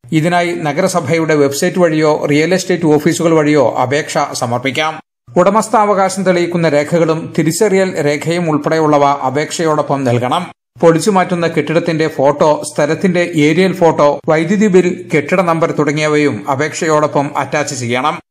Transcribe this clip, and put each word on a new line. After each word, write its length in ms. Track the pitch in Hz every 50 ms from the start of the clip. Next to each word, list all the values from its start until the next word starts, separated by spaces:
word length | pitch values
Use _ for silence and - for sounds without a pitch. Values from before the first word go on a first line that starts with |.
| _ -
ഇതിനായി 420 | 165 160 147 175 175 175 175 175 170
നഗരസഭയുടെ 800 | 175 170 147 139 151 185 185 - 175 160 120 170 165 160 156 160
വെബ്സൈറ്റ് 440 | 147 143 139 139 - - 180 156 185
വഴിയോ 480 | 175 170 156 156 156 151 151 - - -
റിയൽ 240 | 147 147 156 165 185
എസ്റ്റേറ്റ് 320 | 180 - - 185 160 170
ഓഫീസുകൾ 480 | 156 151 147 147 170 156 - 175 170 165
വഴിയോ 440 | 160 151 147 151 151 127 113 - -
അപേക്ഷ 360 | 127 123 135 147 156 - - 165 143 -
സമർപ്പിക്കാം. 680 | 143 - 135 120 120 120 120 135 123 151 156 165 233 - - _ _ _ _ - -
ഉടമസ്ഥാവകാശം 880 | - 180 190 202 220 214 - - 226 208 202 208 185 196 190 185 196
തെളിയിക്കുന്ന 460 | 190 185 180 175 175 170 175 175 165 160
രേഖകളും 680 | 139 143 147 147 175 170 165 160 160 160 165 - - -
തിരിച്ചറിയൽ 680 | 147 156 160 - 220 208 190 190 190 185 - 165 151
രേഖയും 460 | 147 147 147 - 151 170 175 175 160
ഉൾപ്പെടെയുള്ളവ 540 | 151 147 147 165 160 160 156 151 147 143 143
അപേക്ഷയോടൊപ്പം 1000 | 139 143 139 139 131 127 143 151 151 - - 170 160 151 151 147 143 147 139 139
നൽകണം. 420 | 123 120 120 117 123 143 175 180 - - _ _ _ _ -
പൊളിച്ചുമാറ്റുന്ന 680 | - 165 165 160 160 220 202 185 180 175 180 170 170
കെട്ടിടത്തിന്റെ 600 | 165 170 160 147 151 156 170 170 - 165 151 160 151
ഫോട്ടോ, 540 | - - 131 143 143 190 175 156 147 151 143 - -
സ്ഥലത്തിന്റെ 580 | - 151 143 160 151 - 190 170 180 175 175 175
ഏരിയൽ 360 | 156 143 151 160 165 190 190
ഫോട്ടോ, 480 | 170 - 170 165 147 - 151 147 143 - - -
വൈദ്യുതി 380 | 156 156 165 160 208 196 214
ബിൽ, 420 | 214 180 185 165 180 175 - - - -
കെട്ടിട 240 | 151 - - 185 180
നമ്പർ 300 | 185 170 165 165 170 151
തുടങ്ങിയവയും 800 | 143 - 147 147 143 156 151 151 151 151 147 143 120 104 - -
അപേക്ഷയോടൊപ്പം 880 | 139 127 151 156 151 - 180 160 156 151 151 147 - 151 139 143 143 -
അറ്റാച്ച് 360 | 139 123 160 151 143 - 147
ചെയ്യണം. 460 | 123 123 117 120 123 135 156 165 175 _ _